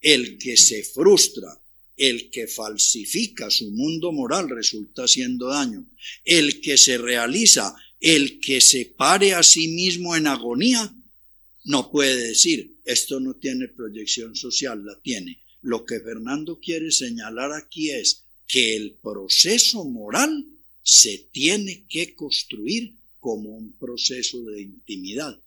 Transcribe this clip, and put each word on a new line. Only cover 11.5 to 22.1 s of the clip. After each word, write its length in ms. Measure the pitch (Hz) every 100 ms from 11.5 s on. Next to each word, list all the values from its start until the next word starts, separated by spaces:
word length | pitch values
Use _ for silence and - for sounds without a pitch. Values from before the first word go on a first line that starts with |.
| _
no 260 | - 143 123
puede 380 | 143 139 127 117
decir, 480 | 110 170 147 - _
"Esto 340 | - 120 - 135
no 160 | 131
tiene 340 | 127 139 127 127
proyección 680 | - 113 104 107 - 113 104
social", 480 | 127 113 135 110
la 160 | 101 101
tiene. 400 | - 117 87 - _ _
Lo 240 | 135 117 113
que 120 | 113
Fernando 600 | 110 110 113 143 156 165
quiere 320 | - 165 160
señalar 600 | - 127 117 110 113 135
aquí 380 | 151 151 - 156
es 320 | 131 104 - _ _ _
que 300 | 131 113 110
el 160 | 107
proceso 920 | _ 120 101 95 - 165 233 - 226
moral 600 | 156 120 104 - 285 302 277 _ _ _
se 420 | - - 113 101 -
tiene 520 | - 143 208 202 180 _
que 260 | 156 170